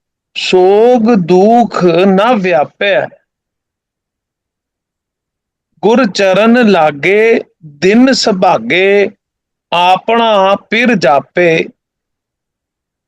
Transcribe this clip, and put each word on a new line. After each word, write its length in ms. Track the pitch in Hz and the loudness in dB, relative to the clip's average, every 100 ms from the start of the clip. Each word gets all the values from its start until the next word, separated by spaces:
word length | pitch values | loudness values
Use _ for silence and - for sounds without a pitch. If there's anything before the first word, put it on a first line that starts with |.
| _ _ _ - | _ _ _ -12
ਸੋਗ 680 | - 185 185 202 240 247 214 | -2 0 2 2 2 2 0
ਦੁਖ 680 | 226 160 180 202 240 220 - 180 | 0 0 2 2 2 0 -2 0
ਨਾ 480 | 165 196 190 220 | 2 2 2 0
ਵਿਆਪੈ। 720 | 240 185 165 139 _ 202 170 131 - _ _ _ _ _ _ _ _ _ _ _ _ _ _ _ _ _ _ _ _ _ _ _ _ _ _ | -2 -2 -2 -4 _ -4 -2 -4 -10 _ _ _ _ _ _ _ _ _ _ _ _ _ _ _ _ _ _ _ _ _ _ _ _ _ _
ਗੁਰ 260 | 190 240 233 | -2 0 0
ਚਰਨ 680 | 180 196 185 226 240 226 | -2 0 2 2 2 2
ਲਾਗੇ 680 | 180 156 147 160 208 226 240 - _ 156 | 2 0 -2 -2 0 0 -2 -4 _ -20
ਦਿਨ 460 | 147 185 220 262 | -4 0 2 2
ਸੁਭਾਗੇ 960 | 254 240 190 185 151 117 170 196 202 202 - _ _ _ _ _ | 0 -2 -2 0 -2 -2 -2 0 0 -2 -8 _ _ _ _ _
ਆਪਣਾ 840 | 170 180 185 - 233 226 196 285 302 | -2 0 0 0 -2 0 0 0 -2
ਪਿਰ 400 | - 220 240 220 | -4 -4 -2 0
ਜਾਪੇ, 680 | 165 139 - - 175 160 - - _ _ _ _ _ _ _ _ _ _ _ _ | 0 -2 -2 -2 -2 -2 -4 -12 _ _ _ _ _ _ _ _ _ _ _ _